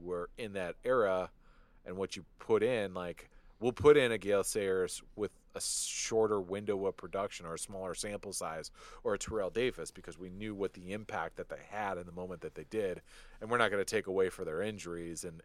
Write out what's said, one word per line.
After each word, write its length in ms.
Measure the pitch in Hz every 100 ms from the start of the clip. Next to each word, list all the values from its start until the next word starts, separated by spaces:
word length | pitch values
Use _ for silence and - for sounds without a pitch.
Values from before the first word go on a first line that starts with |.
were 280 | 87 90 87 -
in 160 | 110
that 220 | 98 87 -
era 460 | 123 127 101 92 87 - - - - - -
and 100 | 92
what 200 | 95 95
you 100 | 82 -
put 240 | - 110
in, 300 | 113 120 98
like, 360 | 90 87 85 - - - -
we'll 120 | 117
put 240 | - 147 147
in 160 | 123
a 60 | 107
Gale 260 | 98 101
Sayers 580 | - 110 98 92 90 - - -
with 160 | 101 - - -
a 60 |
shorter 800 | - - - - - 113 110 104
window 440 | 90 98 104 98 95
of 100 | -
production 480 | 90 95 101 - 85
or 80 |
a 60 | 82
smaller 340 | - 98 92
sample 400 | 82 107 101 104
size 380 | - 87 80 76 - - -
or 100 | 117
a 60 | 101
Terrell 320 | - 110 90
Davis 400 | 113 123 85 80
because 260 | - 87 80
we 120 | 92
knew 260 | 92 107 101
what 180 | 95
the 180 | 98 90
impact 460 | 104 107 104 82 -
that 100 | -
they 140 | 71 -
had 300 | 104 101 90
in 80 | 87
the 40 |
moment 300 | 85 90 85
that 140 | 80 -
they 100 | 76
did, 340 | 110 98 85 - - - -
and 100 | 110
we're 100 | 120
not 100 | 107
gonna 160 | 101 95
take 220 | 107 98
away 220 | 95 92
for 140 | -
their 180 | 85 80
injuries 640 | 107 104 85 85 85 82
and, 180 | 87 82